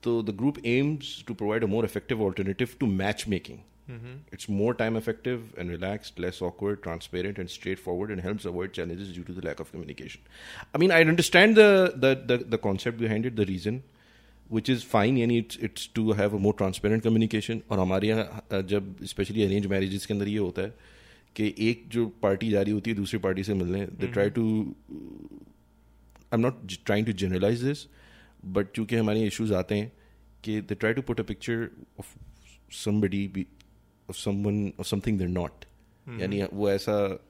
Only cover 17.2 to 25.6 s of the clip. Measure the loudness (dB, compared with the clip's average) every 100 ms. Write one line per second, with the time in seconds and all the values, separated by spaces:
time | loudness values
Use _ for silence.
17.2 | 2 0 -2 -6 -2 0 2 2 2 0
18.2 | -2 -8 -6 -4 0 -2 -2 -12 -12 -4
19.2 | -2 2 2 2 2 0 0 -4 -4 -2
20.2 | -2 -2 -2 -2 -6 -8 -20 -20 -20 -20
21.2 | _ -2 -2 0 0 0 -4 -2 -2 0
22.2 | 0 2 2 2 2 0 -2 -2 -2 -2
23.2 | 0 -2 0 0 0 -2 -4 -6 -4 0
24.2 | 0 2 0 0 -2 -8 -14 -16 -14 -16
25.2 | -18 -20 -20 -20